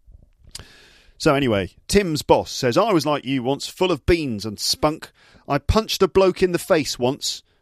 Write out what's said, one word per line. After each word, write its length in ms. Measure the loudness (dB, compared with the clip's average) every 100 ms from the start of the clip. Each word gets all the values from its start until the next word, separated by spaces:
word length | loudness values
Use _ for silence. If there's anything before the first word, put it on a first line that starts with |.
| _ -20 _ _ -20 -20 -20 -20 -20 _ _ -2
So 160 | 0
anyway, 380 | 2 2 0 -2 _ 0
Tim's 340 | 0 0 -2
boss 300 | 2 2 2
says, 240 | -4 0 2
"I 160 | 2
was 140 | 2 2
like 180 | -2
you 180 | -2 -4
once, 240 | -2 -4 -6
full 240 | -2 -2
of 160 | 0 2
beans 380 | 0 0 -6
and 160 | -8 -6
spunk. 500 | -6 0 -2 -2 -12 _ _ -18 -4
I 100 | -4
punched 420 | 2 0 0 -2
a 60 | 2
bloke 360 | 4 2 2
in 80 | -2
the 80 | -2
face 360 | 0 0 0 -2
once 460 | -2 -2 -8 -10 _ _